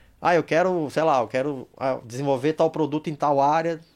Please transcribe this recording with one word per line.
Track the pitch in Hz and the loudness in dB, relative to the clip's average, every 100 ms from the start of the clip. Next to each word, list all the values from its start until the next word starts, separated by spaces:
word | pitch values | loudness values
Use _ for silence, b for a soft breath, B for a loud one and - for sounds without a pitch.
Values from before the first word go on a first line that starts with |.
| b b | b b
"Ah, | 156 | 2
eu | 175 | 2
quero, | - 156 185 180 147 | 2 2 2 0 -2
sei | 151 | 0
lá, | 160 135 | 2 2
eu | 110 | 0
quero, | 127 143 131 - - | -2 -2 -4 -10 -6
ah, | 135 127 | -4 -4
desenvolver | 120 123 143 135 143 | -8 -6 -2 0 0
tal | 156 165 | 2 0
produto | 156 151 151 160 | 0 -2 -4 -6
em | 143 | -4
tal | 147 139 | 0 2
área." | 139 160 165 160 165 | 2 2 0 -6 -12